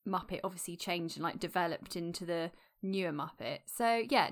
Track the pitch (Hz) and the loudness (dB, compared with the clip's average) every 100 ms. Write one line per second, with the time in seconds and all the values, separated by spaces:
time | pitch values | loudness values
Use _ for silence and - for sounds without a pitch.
0 | - 185 - - 190 180 - 170 - 175 | -2 -2 -2 -2 -2 -2 -8 -6 -2 0
1 | 165 - 165 - 170 185 170 156 - 180 | -2 -2 -4 -2 0 2 2 0 -4 -4
2 | 170 170 175 170 165 - _ _ 190 196 | -4 -4 -2 0 -2 -6 _ _ -2 0
3 | 175 147 156 - 117 143 - - 233 233 | 0 -2 -4 -6 -6 -6 -6 0 4 4
4 | 226 262 160 | 4 4 6